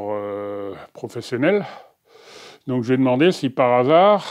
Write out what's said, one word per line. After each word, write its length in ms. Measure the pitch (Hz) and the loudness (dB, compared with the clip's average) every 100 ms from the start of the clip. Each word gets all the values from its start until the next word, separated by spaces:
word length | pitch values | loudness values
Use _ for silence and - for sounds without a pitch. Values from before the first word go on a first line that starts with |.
| 104 | -4
euh, 600 | 104 101 101 101 101 101 95 - | -6 -6 -8 -8 -8 -10 -14 -18
professionnel. 720 | - 120 120 - 120 156 208 - - - _ _ - - - - - - | -16 -12 -12 -8 -2 0 0 -4 -14 -20 _ _ -20 -20 -20 -20 -14 -4
Donc 180 | 127 | -4
je 40 | 117 | 0
lui 60 | |
ai 40 | 131 | 2
demandé 340 | 131 127 175 | 2 4 2
si 160 | - 135 | 2 -4
par 240 | - 123 | 0 2
hasard, 520 | 123 127 165 202 202 - | 2 4 6 6 2 -2